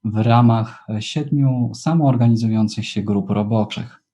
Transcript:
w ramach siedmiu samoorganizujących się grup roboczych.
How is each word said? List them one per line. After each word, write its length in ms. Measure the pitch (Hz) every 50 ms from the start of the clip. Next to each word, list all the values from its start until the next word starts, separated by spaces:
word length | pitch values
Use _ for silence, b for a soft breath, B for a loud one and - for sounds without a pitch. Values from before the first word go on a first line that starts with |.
| _
w 120 | 110 104
ramach 680 | 107 107 117 117 120 123 117 113 113 113 117 - - - - 110 107
siedmiu 680 | 107 - - 156 147 139 - 143 139 131 127 123 120 117 110
samoorganizujących 1120 | - - 160 165 165 151 139 127 120 117 117 117 110 117 110 110 110 110 104 - - 107
się 160 | - - 107 101
grup 280 | 107 104 101 92 95
roboczych. 720 | 101 101 104 101 117 110 104 - - - 117 - - _ _ _